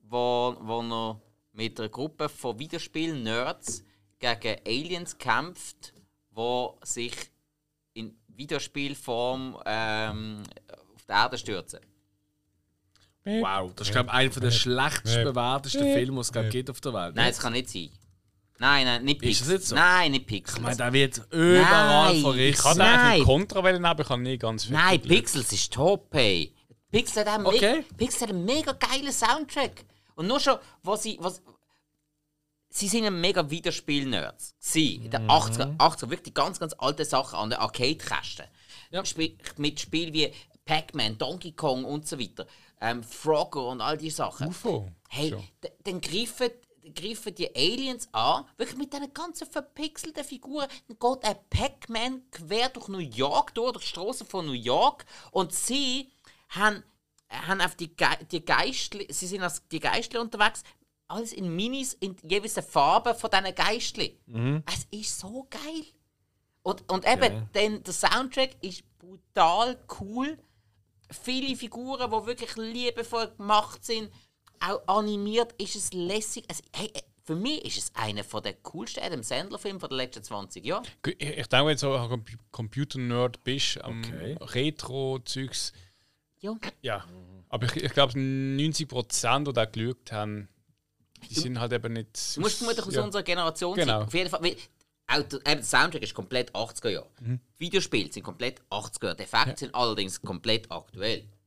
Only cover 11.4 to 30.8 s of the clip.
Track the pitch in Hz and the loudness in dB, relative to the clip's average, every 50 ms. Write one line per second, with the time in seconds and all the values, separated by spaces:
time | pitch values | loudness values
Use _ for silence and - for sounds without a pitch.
11.4 | - - 104 87 - - - - _ _ _ _ _ _ _ _ _ _ _ _ | -6 -4 -6 -6 -6 -10 -16 -20 _ _ _ _ _ _ _ _ _ _ _ _
12.4 | _ _ _ _ _ _ _ _ _ _ _ _ _ _ _ _ _ 202 208 226 | _ _ _ _ _ _ _ _ _ _ _ _ _ _ _ _ _ -2 0 0
13.4 | 226 196 - 98 92 - 92 - 104 101 101 131 123 123 123 127 131 131 127 127 | 2 2 0 0 -2 -4 -6 -6 -4 2 2 2 2 4 4 4 4 4 2 0
14.4 | 127 123 117 113 - 123 123 127 135 151 139 - - 110 117 117 117 147 127 123 | 2 2 4 4 4 2 2 2 2 2 0 0 0 2 2 4 4 2 2 2
15.4 | 120 123 131 139 139 143 - 277 285 277 277 277 123 131 135 127 120 - - 120 | 0 0 0 -2 -2 -2 0 2 4 4 4 4 2 0 -2 -2 -4 -2 -2 0
16.4 | 113 110 107 123 127 139 127 - - 135 120 101 87 87 78 113 117 123 120 - | 0 0 0 -2 -2 -4 -8 -6 -6 -4 -4 -2 -4 -4 2 2 4 4 4 0
17.4 | - 120 113 123 127 - - 95 82 73 - - _ _ _ _ _ _ _ _ | -2 0 0 -2 -2 -4 -8 -8 -8 -10 -14 -20 _ _ _ _ _ _ _ _
18.4 | _ _ _ _ 117 135 143 139 131 127 120 120 123 139 143 139 - 123 107 107 | _ _ _ _ 4 6 6 6 6 4 2 0 2 0 0 2 2 2 2 2
19.4 | 123 143 185 190 185 - 123 147 170 180 180 185 175 151 139 131 131 - 110 95 | 2 2 0 0 0 0 4 6 8 8 8 6 4 4 2 0 -2 -2 -6 -6
20.4 | - - - 117 113 120 123 113 123 123 127 135 139 135 127 120 110 _ - 165 | -6 -6 -6 -4 -2 -4 -2 0 0 2 4 4 4 4 2 -6 -10 _ 2 4
21.4 | 165 175 180 180 170 175 202 208 208 - 147 151 156 160 180 160 143 139 131 127 | 8 10 10 10 10 10 10 8 8 8 8 8 8 8 6 6 4 4 4 6
22.4 | 131 139 143 - - 139 160 170 185 196 240 247 247 240 220 170 135 - 131 156 | 4 4 4 6 6 6 8 10 10 10 10 10 10 8 8 8 8 8 6 6
23.4 | 196 - - 196 180 185 185 180 175 170 165 156 143 - 135 123 123 127 131 120 | 4 0 0 4 4 4 4 6 4 2 2 2 0 -2 0 -2 0 -2 -2 -2
24.4 | 120 113 113 107 - 110 135 156 170 185 190 151 - 127 160 190 220 - - 143 | -2 -2 -2 -2 -4 0 4 6 6 6 6 4 6 6 4 6 6 2 -2 -2
25.4 | 123 - - 90 - - - 120 139 175 202 196 - _ - 147 123 104 95 85 | 0 0 0 0 -2 -2 0 2 4 4 4 4 0 _ 2 4 4 6 4 4
26.4 | 76 - _ _ _ _ - _ _ _ - 220 240 - - 220 208 208 208 214 | 2 -2 _ _ _ _ -20 _ _ _ 0 0 0 2 0 0 2 2 2 2
27.4 | 202 196 196 247 196 208 254 320 - - - - 220 254 - - 247 214 196 175 | 4 4 6 6 6 6 4 2 -2 -6 -4 -2 -2 -2 0 -2 -2 -2 -2 -2
28.4 | 170 202 262 311 311 294 262 269 - 226 262 277 285 285 262 - 240 220 254 311 | 0 0 0 0 0 -2 -2 0 0 0 0 0 -2 -2 -2 2 2 2 2 2
29.4 | 311 262 - 302 269 214 - - - _ _ _ _ _ _ - 160 190 254 285 | 0 -4 -2 -2 -2 -2 -2 -10 -20 _ _ _ _ _ _ -6 -2 0 0 2
30.4 | - 277 247 - - - - _ | 4 4 2 2 0 -18 -20 _